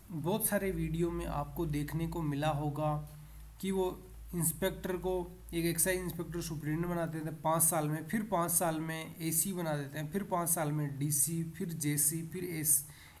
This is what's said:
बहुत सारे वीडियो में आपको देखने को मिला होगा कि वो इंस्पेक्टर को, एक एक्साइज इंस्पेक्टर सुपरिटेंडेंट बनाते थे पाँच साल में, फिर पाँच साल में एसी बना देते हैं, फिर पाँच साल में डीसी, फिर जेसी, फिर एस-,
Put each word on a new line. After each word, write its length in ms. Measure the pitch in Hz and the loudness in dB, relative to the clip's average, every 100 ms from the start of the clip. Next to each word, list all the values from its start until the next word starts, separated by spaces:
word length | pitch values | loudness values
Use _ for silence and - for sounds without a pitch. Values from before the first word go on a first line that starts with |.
| - | -10
बहुत 360 | 160 160 214 220 | -4 0 2 2
सारे 240 | 202 196 | 2 2
वीडियो 400 | 170 160 165 175 | 0 0 2 2
में 160 | 170 170 | 0 -2
आपको 400 | 147 147 - 165 | -2 -2 -2 0
देखने 400 | 147 147 156 165 | 0 0 0 -2
को 140 | 170 | 0
मिला 280 | 151 143 151 | 0 2 2
होगा 460 | 143 147 143 151 151 151 - - - - - | 2 0 0 2 0 -2 -12 -16 -16 -16 -6
कि 100 | 190 | 0
वो 160 | 190 180 - - - - | 2 2 0 -10 -14 -6
इंस्पेक्टर 640 | 175 160 - 190 - 185 180 | 0 0 2 0 0 -2 -2
को, 180 | 180 185 175 - - | 0 0 -2 -8 -6
एक 100 | 170 | 0
एक्साइज 360 | 170 165 190 185 | 2 4 4 2
इंस्पेक्टर 400 | 180 165 160 170 | 0 -4 -4 -4
सुपरिटेंडेंट 540 | 156 151 147 156 175 | -4 -4 -2 0 0
बनाते 260 | 175 160 160 | 0 0 -2
थे 100 | 156 | -4
पाँच 320 | 160 156 165 | -2 0 4
साल 260 | - 170 147 | 4 4 2
में, 180 | 156 156 | 0 0
फिर 140 | 226 | -2
पाँच 280 | 208 175 170 | 2 2 2
साल 300 | 170 175 160 | 2 2 2
में 360 | 160 160 165 160 | -2 -4 -6 -4
एसी 360 | 165 160 202 | 0 2 2
बना 240 | 180 160 151 | 0 0 0
देते 220 | 139 156 | -2 -4
हैं, 120 | 151 | -2
फिर 100 | 196 | -2
पाँच 260 | 202 180 170 | 0 0 2
साल 240 | 170 147 | 2 2
में 260 | 151 147 131 | 2 0 0
डीसी, 440 | 147 147 - 165 | 0 2 2 0
फिर 280 | 165 - 185 | -2 -4 -4
जेसी, 500 | 165 147 147 - 165 | -2 0 2 2 0
फिर 220 | 165 185 | -4 -6
एस-, 460 | 180 160 151 - - - - - | -4 -2 2 2 2 -10 -20 -8